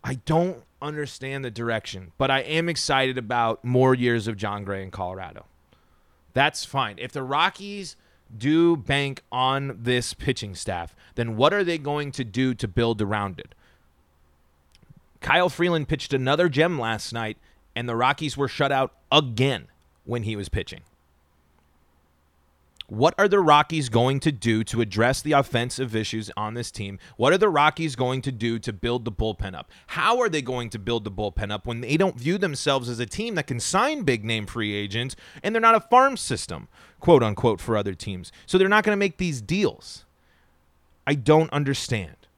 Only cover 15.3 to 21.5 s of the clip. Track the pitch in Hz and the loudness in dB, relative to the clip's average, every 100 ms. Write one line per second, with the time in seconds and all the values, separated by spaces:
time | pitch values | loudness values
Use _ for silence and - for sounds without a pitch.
15.3 | 170 180 - 175 165 143 156 - 131 131 | 2 2 0 0 0 -2 -4 -2 -2 2
16.3 | 151 180 135 165 160 113 113 - 117 110 | 2 2 4 2 2 -2 -4 -6 -6 -8
17.3 | 107 _ _ _ - 120 113 127 143 151 | -10 _ _ _ -8 -6 0 2 2 -4
18.3 | 135 135 - 139 139 131 _ _ 147 139 | -4 -6 0 0 2 0 _ _ 2 4
19.3 | 110 131 113 67 _ _ _ - 120 107 | 0 0 0 -8 _ _ _ -6 -4 -4
20.3 | 107 98 - 87 92 - _ _ _ _ | -6 -4 -4 -6 -12 -18 _ _ _ _
21.3 | _ _ | _ _